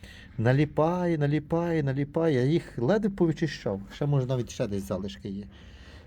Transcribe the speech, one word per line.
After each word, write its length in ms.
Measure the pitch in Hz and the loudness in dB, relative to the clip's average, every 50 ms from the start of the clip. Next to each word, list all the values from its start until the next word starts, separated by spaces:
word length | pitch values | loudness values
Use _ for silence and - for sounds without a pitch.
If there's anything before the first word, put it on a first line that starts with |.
| - - - - - - - | -20 -20 -20 -20 -20 -12 -4
наліпає, 800 | - 110 120 131 139 151 147 - - 151 165 175 180 180 175 170 | 0 2 4 4 4 4 2 2 2 2 2 2 0 0 0 0
наліпає, 640 | 151 143 143 147 151 147 151 165 165 170 170 165 160 147 | 2 2 2 2 0 0 0 0 0 0 0 0 0 0
наліпає, 640 | 139 131 139 143 143 - 165 165 165 147 123 123 | 0 0 -2 -2 -2 0 2 2 4 4 4 4
їх 300 | 135 160 175 - - - | 4 2 0 0 -4 -4
ледве 320 | - 117 127 196 220 214 208 | 0 2 2 4 2 2 0
повичищав, 720 | 196 - 175 160 156 - 170 147 - - - 120 98 98 101 - - | 0 2 2 2 2 0 -2 -4 -4 -4 -4 -4 -4 -4 -6 -8 -6
ще, 100 | - 147 | -2 0
може, 220 | 143 143 139 127 | 2 2 2 2
навіть 220 | 123 135 127 117 - | 2 0 -2 -2 -4
ще 180 | - - 131 | -4 -4 -4
десь 160 | 104 101 98 98 | -2 -2 -4 -4
залишки 460 | - 101 92 98 101 - - - 104 | -4 -4 -4 -4 -6 -10 -10 -10 -10
є. 140 | - 101 101 - - - - - - - - - - - - | -8 -10 -10 -12 -16 -20 -20 -20 -20 -20 -20 -20 -20 -20 -12